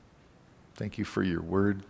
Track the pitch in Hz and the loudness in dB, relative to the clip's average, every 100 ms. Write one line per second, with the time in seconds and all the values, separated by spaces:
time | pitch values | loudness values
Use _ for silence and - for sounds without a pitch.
0 | - _ _ _ _ - - - 107 - | -20 _ _ _ _ -20 -20 -10 -10 -6
1 | 98 - 95 85 82 92 101 98 - | -4 0 0 0 0 2 4 2 -6